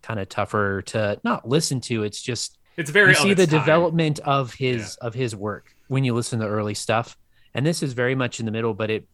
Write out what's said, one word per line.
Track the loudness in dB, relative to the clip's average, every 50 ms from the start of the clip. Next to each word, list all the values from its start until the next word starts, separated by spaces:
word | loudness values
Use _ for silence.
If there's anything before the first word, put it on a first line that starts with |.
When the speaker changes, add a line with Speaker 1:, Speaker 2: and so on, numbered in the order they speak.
| -12
Speaker 1:
kinda | -10 -8 -8 -8
tougher | -6 -4 -4 -4 -2 0 0 0 0 0 -2 -6
to | -4 -4 -2 -2 -2 -2 -2 -2
not | -4 -4 -4 -2
listen | 0 0 0 0 0 -4 -4
to. | -4 -2 -2 -2 -2
It's | -4 -6 -8
just | -6 -6 -6 -6 -6 -10 -12 _ _ _ _
Speaker 2:
It's | -8 -8 0
very | 4 6 8
Speaker 1:
you | 8
Speaker 2:
of | 8
Speaker 1:
see | 6 6 4
Speaker 2:
its | 6 4
Speaker 1:
the | 4
Speaker 2:
time. | 4 4 4
Speaker 1:
development | 4 4 4 4 4 2 2 2 2 2 0 -2
of | 0 0 0 0 0 -2 -6
his, | -4 -2 -2 -2 -2 -4 -8 -10 -8
Speaker 2:
Yeah. | -8
Speaker 1:
of | -8 -4
his | -4 -4 -4 -4
work | -6 -6 -6 -6 -8 -12 _ _ _ _
when | _ -2 0 0
you | 0 0
listen | 0 -2 -2 -4 -4
to | -2
early | -2 -2 -2 -2 -2 -4
stuff. | -6 -2 0 0 0 0 -4 -12 -20 _ _ _ _ _ _ _
And | -2 0
this | 0 0 0 -4
is | -4 -2
very | -2 0 0 0
much | 0 -2 -2 -4 -4
in | -6
the | -4
middle, | -2 -2 -2 -2 -2
but | -2 -2 -2
it | -2 -4 -6 _